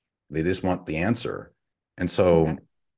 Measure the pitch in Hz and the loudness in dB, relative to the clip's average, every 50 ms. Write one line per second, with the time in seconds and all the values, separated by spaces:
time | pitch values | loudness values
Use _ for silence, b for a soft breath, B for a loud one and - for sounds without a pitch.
0 | _ _ _ _ _ _ 73 78 80 87 92 - - - - - - - 80 78 | _ _ _ _ _ _ -6 -2 -2 0 -2 0 -2 -2 -2 -2 -4 -6 -4 -2
1 | 87 104 123 - - - 50 - - - _ _ _ _ _ _ _ _ _ - | 0 0 0 -2 -2 -6 -8 -10 -12 -16 _ _ _ _ _ _ _ _ _ -6
2 | 90 85 - - 98 90 85 82 80 78 76 - - _ _ _ _ _ _ | -6 -2 0 2 4 6 6 6 4 2 0 -4 -10 _ _ _ _ _ _